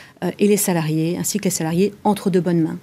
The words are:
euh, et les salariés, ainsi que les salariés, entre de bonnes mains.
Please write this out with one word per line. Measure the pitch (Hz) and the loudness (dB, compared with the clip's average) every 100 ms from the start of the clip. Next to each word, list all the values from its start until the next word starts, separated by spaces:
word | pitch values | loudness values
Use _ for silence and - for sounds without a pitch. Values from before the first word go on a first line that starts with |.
| - - 180 | -20 -8 -8
euh, | - | 0
et | 208 | 2
les | 208 | 2
salariés, | - 170 156 156 160 175 | 2 0 0 0 0 -2
ainsi | 175 208 | -4 -4
que | 190 | -2
les | |
salariés, | - 160 170 202 - | -2 -2 0 0 0
entre | 214 208 196 | -2 0 0
de | 180 | 0
bonnes | 175 170 | 2 0
mains. | 160 175 | 0 -4